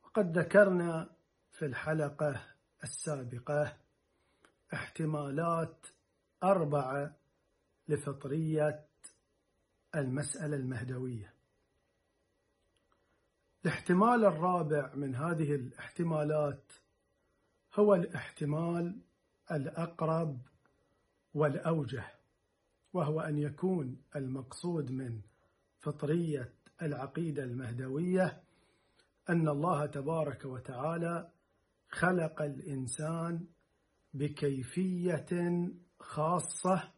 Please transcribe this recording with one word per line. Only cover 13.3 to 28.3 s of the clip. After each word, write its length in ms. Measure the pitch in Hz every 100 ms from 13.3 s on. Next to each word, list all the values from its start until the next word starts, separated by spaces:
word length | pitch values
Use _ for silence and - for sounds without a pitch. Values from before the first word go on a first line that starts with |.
| _ _ _
الاحتمال 600 | 175 - - 180 220 240
الرابع 720 | 202 156 180 180 156 147 135
من 200 | 135 143
هذه 400 | 123 160 165 147
الاحتمالات 1160 | 143 123 - - - 170 156 147 151 147 143 _ - _ _ _ _ _ _ _ _ _
هو 200 | - 208
الاحتمال 1080 | 190 170 131 - - 147 151 170 170 175 214 - _ _ _ -
الأقرب 880 | 160 139 165 165 - 156 160 160 127 - _ _ _ _ _ _ _ _
والأوجه، 680 | 147 151 135 160 165 123 131 - - _ _ _ _ _ _ _
وهو 280 | 185 147 156
أن 180 | 160 147
يكون 640 | 147 147 185 180 131 135 _ 147
المقصود 720 | 131 131 127 - 175 165 127
من 300 | 131 127 113 - _ _ _ _ _
فطرية 760 | 151 147 143 170 165 143 123 _ _ _
العقيدة 600 | 160 127 131 156 165 143
المهدوية 1000 | 127 120 120 120 131 139 175 185 170